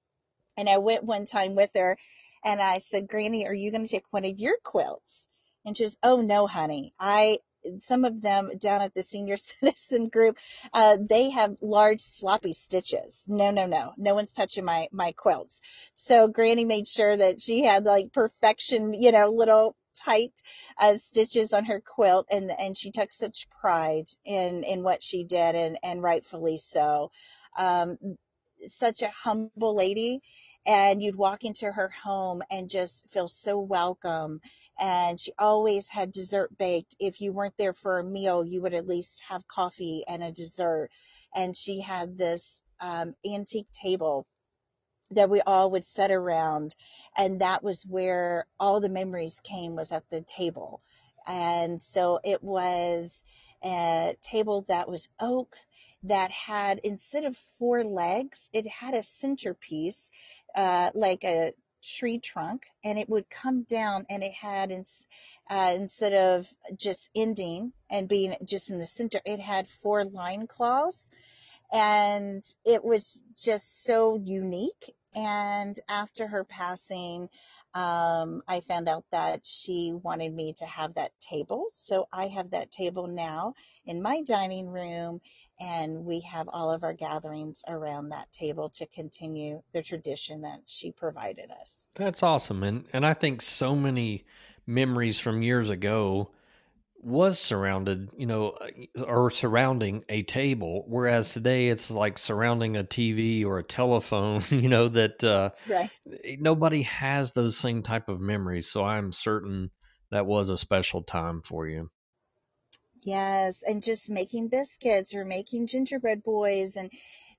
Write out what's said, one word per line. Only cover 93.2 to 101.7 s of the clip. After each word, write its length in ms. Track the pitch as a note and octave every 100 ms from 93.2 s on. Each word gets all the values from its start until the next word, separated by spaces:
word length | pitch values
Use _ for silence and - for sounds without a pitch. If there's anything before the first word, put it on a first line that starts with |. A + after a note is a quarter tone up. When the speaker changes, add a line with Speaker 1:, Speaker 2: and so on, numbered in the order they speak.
| D3+ B2
Speaker 2:
so 360 | - - C3 C#3+
many 480 | C#3 B2+ A2+ G2+ _ - - _ -
memories 540 | A#2+ C3 B2 A#2 G#2+
from 220 | A#2 A2
years 280 | A#2 B2 G#2+
ago 600 | F#2 G2+ A2 G2+ G2 G2+ _ _ _ _ _ _ _
was 420 | A#2+ C3+ F#3+ F#3
surrounded, 680 | - G2+ G2 F#2+ G2 F#2+ G2 -
you 80 |
know, 320 | A#2+ A2 G#2+ - - - B2 -
uh, 60 |
or 280 | B2+ A#2+ B2
surrounding 720 | - A#2+ A#2 C3 B2+ G#2 G#2+ -
a 140 | G#2+
table, 640 | F#2+ C3 C#3 B2 E2+ F#2 -
whereas 460 | A#2+ B2 A#2 G#2
today 340 | A2+ A#2+ B2+
it's 220 | B2